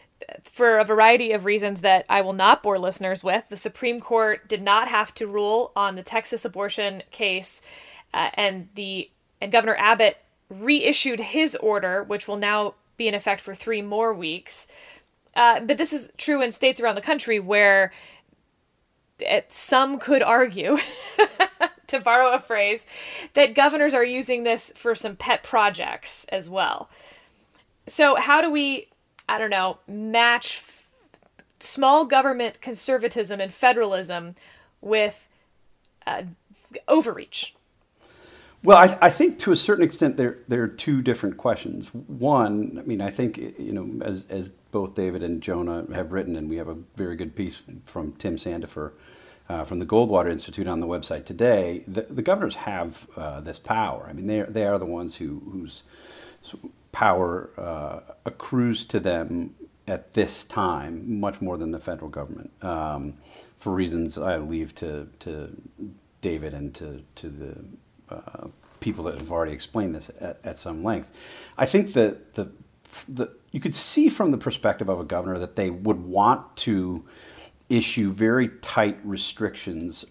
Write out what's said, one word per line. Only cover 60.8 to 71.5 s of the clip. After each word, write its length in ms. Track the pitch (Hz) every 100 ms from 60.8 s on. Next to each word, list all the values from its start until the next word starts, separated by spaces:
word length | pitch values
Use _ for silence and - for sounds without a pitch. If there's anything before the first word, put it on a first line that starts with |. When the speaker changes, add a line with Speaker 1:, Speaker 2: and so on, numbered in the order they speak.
| 71 85 104 107
Speaker 2:
much 220 | 101 95
more 160 | 95 85
than 140 | 80
the 80 | 82
federal 280 | - 80 76
government, 400 | 73 71 - - _
um, 520 | 95 80 78 71 71 73 - - - _
for 160 | 104
reasons 440 | 92 90 82 82 82
I 200 | 80 82
leave 360 | 76 82 76 -
to, 340 | 82 76 73 -
to 300 | - 76 73 - - - 104 - _ _
David 320 | 95 80 76
and 200 | 71 71 -
to, 280 | 78 69 71 -
to 120 | 80
the, 380 | 71 71 - - - _ _ -
uh, 380 | - - - - - _ _
people 260 | - 92 82
that 120 | 71
have 140 | 76
already 220 | 85 80
explained 420 | 73 - 113 95 78
this 160 | - -
at, 180 | 90 -
at 140 | - 78
some 260 | 90 80
length. 260 | 98 101 - - - - -